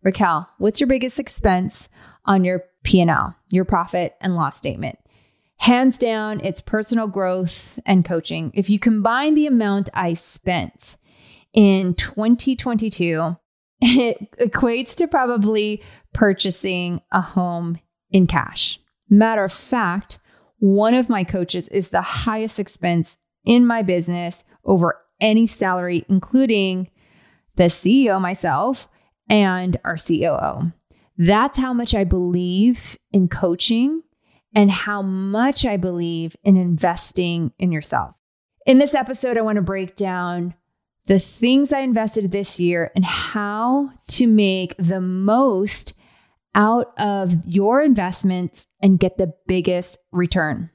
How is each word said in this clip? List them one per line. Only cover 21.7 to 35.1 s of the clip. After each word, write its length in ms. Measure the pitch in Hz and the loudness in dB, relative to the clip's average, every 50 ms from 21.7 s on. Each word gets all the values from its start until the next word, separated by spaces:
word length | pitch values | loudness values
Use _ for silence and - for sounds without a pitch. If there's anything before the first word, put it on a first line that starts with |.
| - 196 185 - | -4 -4 -4 -2
the 120 | - 180 | -4 -4
highest 580 | 180 - - - - 240 214 220 220 220 - - | -4 -2 -6 -4 -4 -4 -4 -4 -4 -6 -6 -6
expense 580 | 202 - - - - 180 170 170 165 - - _ _ _ _ _ _ | -6 -8 -8 -6 -2 -2 0 0 -2 -4 -8 _ _ _ _ _ _
in 200 | - 233 247 247 | 4 6 6 6
my 160 | 240 233 226 | 4 2 0
business 600 | 214 180 180 175 170 170 175 175 175 170 170 - _ _ _ _ _ | 0 0 0 0 -2 -2 -4 -6 -6 -8 -10 -12 _ _ _ _ _
over 340 | - 196 175 170 170 - - _ _ _ _ | 2 2 4 4 2 0 -4 _ _ _ _
any 260 | 214 220 214 220 233 | 0 2 4 4 4
salary, 580 | 220 - - 208 190 180 185 180 180 180 165 - - | 2 0 -2 -2 -2 -2 -2 -2 -2 -4 -4 0 0
including 800 | 190 190 - - - 262 269 233 226 208 196 190 185 185 180 - _ _ _ _ _ _ _ _ _ _ _ _ _ | 0 0 0 2 2 2 2 4 2 2 2 0 -2 -4 -6 -8 _ _ _ _ _ _ _ _ _ _ _ _ _
the 140 | - 180 - | 2 2 2
C 340 | - - - 180 233 269 269 | 2 0 2 4 4 4 4
E 60 | 226 | 4
O 100 | 190 190 | 2 0
myself 680 | 185 180 190 - - 170 135 143 185 247 269 - - _ _ _ _ _ _ _ _ _ | -2 -4 -6 -4 -4 -2 -2 0 -2 -2 -4 -6 -10 _ _ _ _ _ _ _ _ _
and 480 | 214 208 202 190 185 185 180 185 175 - _ | 2 4 4 2 0 -2 -2 -4 -4 -4 _
our 100 | - 170 | -6 -4
C 320 | 156 - - 165 156 - | -4 -2 -2 0 0 0
O 60 | 165 143 | 0 0
O. 380 | - - 73 - - 143 170 - _ _ _ _ _ _ _ _ | 0 -2 -4 -4 -4 -6 -6 -6 _ _ _ _ _ _ _ _
That's 400 | - 170 170 202 214 247 285 - | 0 2 4 4 4 2 0 0
how 160 | - 262 254 254 | -2 -4 -2 -2
much 220 | 233 233 - - | -4 -2 0 0
I 80 | 208 196 | 0 0
believe 960 | 175 185 185 180 180 175 180 180 180 180 185 208 247 247 - - - - _ _ _ - | 0 0 0 0 -2 -2 -2 -2 -2 0 2 4 2 2 0 -4 -10 -12 _ _ _ 2
in 160 | 196 185 175 | 2 2 2
coaching 720 | - - - 180 170 170 - - 226 226 247 277 311 330 - _ _ _ _ _ _ _ _ _ _ | 0 0 0 -2 0 0 -2 -2 0 2 0 0 0 -4 -8 _ _ _ _ _ _ _ _ _ _
and 160 | 214 202 202 | 4 4 4
how 320 | 190 180 - 214 208 202 | 4 0 -4 -6 -6 -6
much 640 | 196 190 | -4 -4